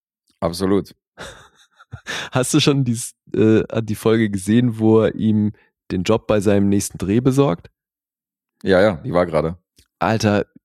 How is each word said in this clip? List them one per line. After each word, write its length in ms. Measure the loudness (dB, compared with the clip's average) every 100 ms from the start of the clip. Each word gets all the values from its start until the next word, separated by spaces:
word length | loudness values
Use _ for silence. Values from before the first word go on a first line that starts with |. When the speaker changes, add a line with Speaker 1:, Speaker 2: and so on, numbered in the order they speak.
| _ _ _ _
Speaker 1:
Absolut. 520 | -6 -2 0 0 -2 -14 _ -20
Speaker 2:
<laughs> 60 | -20 -20 -20 _ _ _ -20 -18 -12 -12 -4
Hast 220 | -4 0
du 60 | 2
schon 240 | 2 2
dies-, 300 | -2 -4 -8 -16 _
äh, 300 | 2 4 4 0 -6
die 140 | -6 -4
Folge 340 | 0 0 0
gesehen, 480 | -4 0 2 2 0
wo 220 | 4 4
er 140 | 2 0
ihm 380 | 0 0 -2 -4 _ _ -8
den 120 | -4
Job 240 | 0 -2 0
bei 140 | 0
seinem 260 | 2 2 2
nächsten 300 | 0 -2 -8
Dreh 240 | -2 0
besorgt? 480 | 0 0 0 -2 -10 _ _ _ _ _ _ _ _ _
Speaker 1:
Ja, 180 | 0 2
ja, 120 | 2 0
die 160 | -4
war 120 | -2 0
gerade. 320 | -2 -2 -6 _ _ _ _
Speaker 2:
Alter, 480 | -2 0 0 0 -4 _